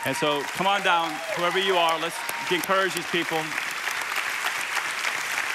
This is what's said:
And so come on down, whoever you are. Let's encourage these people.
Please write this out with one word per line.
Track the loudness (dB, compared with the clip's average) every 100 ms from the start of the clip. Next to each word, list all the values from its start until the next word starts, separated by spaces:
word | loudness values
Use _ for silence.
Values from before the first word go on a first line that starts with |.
And | -2 0
so | 2 0
come | -2 0 2
on | 4
down, | 4 4 2 -2 -4 -2
whoever | 0 2
you | 4 4
are. | 4 4
Let's | 0 -4 -6 -4 0
encourage | 0 2 4 2
these | 0 -2
people. | -2 0 -2 -2 -4 -4 -4 -4 -4 -4 -2 -2 -2 -2 -4 -4 -4 -4 -4 -2 -2 -2 -2 -2